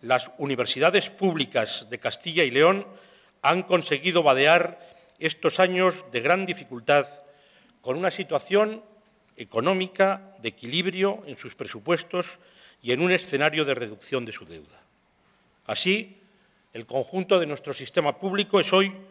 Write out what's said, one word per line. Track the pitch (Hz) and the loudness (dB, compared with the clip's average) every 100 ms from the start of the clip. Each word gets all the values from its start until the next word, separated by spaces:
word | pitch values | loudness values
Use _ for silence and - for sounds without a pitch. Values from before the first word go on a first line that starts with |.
las | 117 127 - - | 2 0 0 -8
universidades | 139 127 120 131 160 190 - | -6 -2 -2 2 2 2 -2
públicas | - 190 160 139 127 110 - 110 | -2 -2 -2 -2 -2 -2 -4 -8
de | 120 | -6
Castilla | 120 - 170 160 | -6 -6 -4 0
y | 147 | 2
León | 127 160 196 202 - - _ _ _ | 4 4 4 -4 -20 -20 _ _ _
han | 139 175 | 0 0
conseguido | 185 180 151 143 170 175 | 2 0 0 -2 0 2
vadear | 151 131 139 170 - - - - _ _ | 4 4 6 4 2 -6 -20 -20 _ _
estos | 160 - 165 - | -6 -2 -2 2
años | 185 180 185 175 - | 2 4 2 0 -6
de | 123 | -4
gran | 123 180 190 | 0 0 0
dificultad | 165 - 123 117 143 135 - - _ _ _ _ _ | -8 -10 -14 2 2 2 -8 -20 _ _ _ _ _
con | - 139 | -6 -2
una | 185 | -2
situación | - 175 151 - 196 214 220 - _ _ _ _ _ | -4 -4 -6 0 2 2 -2 -16 _ _ _ _ _
económica | 107 113 139 190 185 - 190 190 - - | -6 0 0 0 -2 0 0 0 -8 -10
de | 113 | -10
equilibrio | - 120 151 180 185 196 202 202 | -10 -6 -4 -4 -2 -2 -2 -12
en | 131 | -14
sus | 127 - | -14 -14
presupuestos | 120 113 101 165 - 180 175 - _ _ - _ | -12 -12 -2 -2 -2 -6 -6 -10 _ _ -20 _
y | 117 | -4
en | 127 | 0
un | 175 | 2
escenario | 180 - 139 151 151 | 2 0 0 0 0
de | 143 127 | -2 -2
reducción | 117 104 - 135 117 | -4 -12 -6 -6 -6
de | |
su | 104 90 | -14 -16
deuda. | 80 73 - _ _ _ _ _ _ _ _ - | -20 -20 -20 _ _ _ _ _ _ _ _ -8
Así, | 107 180 202 214 - _ _ _ _ _ | -4 0 0 -4 -18 _ _ _ _ _
el | 120 113 | -18 -8
conjunto | 135 131 185 185 190 | -6 -4 -6 2 2
de | 160 | 2
nuestro | 143 - | -6 -10
sistema | 131 131 - 151 139 | -10 -4 0 0 -2
público | 196 196 202 202 | -4 -2 2 2
es | 165 | 4
hoy | 185 196 196 - | 2 2 -2 -20